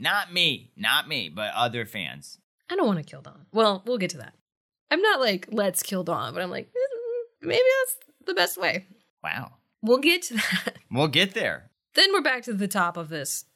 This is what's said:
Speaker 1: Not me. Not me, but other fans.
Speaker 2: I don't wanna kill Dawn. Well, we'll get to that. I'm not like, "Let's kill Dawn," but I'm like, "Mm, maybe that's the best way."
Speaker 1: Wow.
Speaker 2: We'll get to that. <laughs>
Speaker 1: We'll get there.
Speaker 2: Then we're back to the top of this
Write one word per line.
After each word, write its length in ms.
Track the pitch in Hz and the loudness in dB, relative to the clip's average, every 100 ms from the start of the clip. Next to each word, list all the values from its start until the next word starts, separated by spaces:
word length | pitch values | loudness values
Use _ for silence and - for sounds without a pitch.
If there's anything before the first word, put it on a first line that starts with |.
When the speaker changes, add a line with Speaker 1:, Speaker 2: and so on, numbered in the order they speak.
Speaker 1:
Not 320 | 151 202 175 | -2 -2 -2
me. 400 | 180 165 131 - - | 0 0 0 -8 -4
Not 300 | 107 147 151 | 0 0 0
me, 220 | 139 82 | -4 -6
but 260 | 87 107 | -6 -4
other 320 | 110 120 117 110 | 0 0 -2 -8
fans. 520 | 104 73 69 - - _ _ - | -8 -8 -10 -16 -20 _ _ -6
Speaker 2:
I 60 | |
don't 140 | 370 254 | 0 2
wanna 160 | 170 | 0
kill 180 | 147 135 | -4 -14
Dawn. 240 | 143 - _ | -18 -20 _
Well, 280 | 214 214 190 233 | 4 4 2 -2
we'll 120 | 240 | -2
get 120 | 180 | -2
to 60 | 147 | -6
that. 160 | - - _ _ _ _ - | -16 -20 _ _ _ _ -2
I'm 100 | 320 | 2
not 200 | 427 320 | 4 4
like, 260 | 233 185 - | 2 0 -2
"Let's 300 | 214 196 - | -2 0 -2
kill 180 | - 185 | -4 -4
Dawn," 320 | 175 151 117 | -2 -2 -4
but 80 | 175 | -6
I'm 80 | 180 | -6
like, 160 | 190 - | -8 -6
"Mm, 800 | 494 554 466 480 480 466 _ 339 | -4 -4 -4 -6 -6 -8 _ 0
maybe 160 | 494 508 539 | 4 4 4
that's 160 | 508 - _ _ - | 0 -6 _ _ -4
the 80 | |
best 240 | 359 - 359 | 0 0 0
way." 280 | 170 214 - - _ _ | -2 -2 -6 -20 _ _
Speaker 1:
Wow. 300 | 78 98 - - _ _ | -8 -6 -8 -16 _ _
Speaker 2:
We'll 180 | 220 254 | 2 4
get 240 | 294 349 | 4 2
to 120 | - | 0
that. 420 | 220 - 185 - - | -2 0 -2 -2 -8
<laughs> 80 | - | -4
Speaker 1:
We'll 160 | 120 151 | 2 4
get 260 | 147 196 | 4 2
there. 360 | 226 120 67 - _ _ | 0 -2 -4 -10 _ _
Speaker 2:
Then 180 | - 392 | 2 4
we're 80 | 381 | 4
back 200 | 277 254 | 2 -2
to 80 | 233 | -2
the 140 | 196 202 | -2 0
top 300 | 196 175 170 | 2 0 -2
of 120 | 156 | -8
this 360 | 160 135 - - | -6 -6 -6 -10